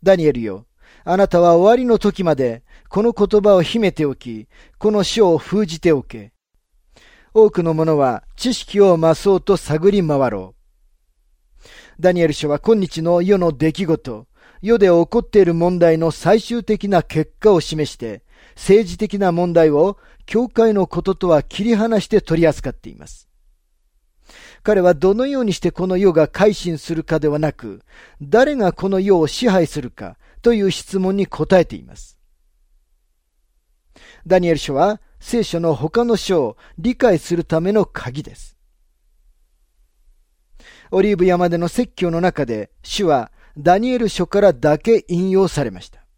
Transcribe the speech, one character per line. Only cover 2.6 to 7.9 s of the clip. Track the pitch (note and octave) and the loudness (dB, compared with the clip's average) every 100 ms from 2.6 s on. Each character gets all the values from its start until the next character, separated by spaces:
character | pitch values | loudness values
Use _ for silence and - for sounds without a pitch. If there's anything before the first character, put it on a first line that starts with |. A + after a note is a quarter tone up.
| _ - _ | _ -20 _
こ | F#3+ | -2
の | A3+ | -2
言 | A#3 G3+ G#3 | 0 2 2
葉 | G3+ G3 | 4 4
を | |
秘 | E3 A#3 | 2 0
め | G#3 | -2
て | - D3+ | -2 -4
お | |
き、 | B2+ - A2 G#2+ _ _ _ | -4 -12 -14 -16 _ _ _
こ | G#3+ | -2
の | G#3 | 0
書 | G3 - G3+ | -2 2 4
を | D#3+ | 2
封 | - G3 G#3 | 0 -4 -4
じ | D#3+ | -2
て | F3+ | 0
お | D3 | 0
け。 | - A#2 G#2 _ _ _ _ _ _ _ _ _ _ | -2 -18 -20 _ _ _ _ _ _ _ _ _ _
多 | A3 G#3+ | 2 4
く | G3+ | 2
の | E3 | -2
者 | D#3+ D#3+ | 0 0